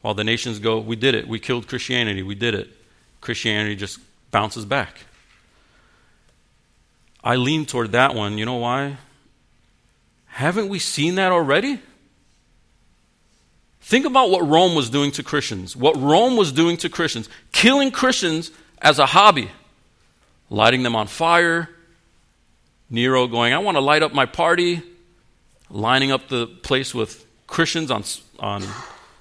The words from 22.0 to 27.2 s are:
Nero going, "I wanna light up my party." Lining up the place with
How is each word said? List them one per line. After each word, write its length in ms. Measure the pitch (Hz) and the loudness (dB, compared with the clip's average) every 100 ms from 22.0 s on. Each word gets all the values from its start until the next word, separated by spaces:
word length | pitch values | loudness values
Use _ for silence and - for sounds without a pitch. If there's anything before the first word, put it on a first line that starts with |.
| _ _ _ _ _ _ _ _ _ | _ _ _ _ _ _ _ _ _
Nero 380 | 113 123 131 123 | -2 2 2 2
going, 260 | 117 120 | 0 0
"I 60 | 139 | 0
wanna 220 | 202 160 | 0 0
light 200 | 135 151 | 2 2
up 120 | 151 | 2
my 120 | 139 127 | 0 -2
party." 560 | - 170 175 175 170 - - _ _ _ _ _ _ _ | 0 0 2 0 -2 -8 -20 _ _ _ _ _ _ _
Lining 440 | 101 113 131 135 | -4 0 2 2
up 160 | 135 - | -2 -2
the 180 | 127 117 | -6 -6
place 480 | - - 131 135 123 | -10 -4 -2 -2 -6
with 300 | 110 - | -8 -10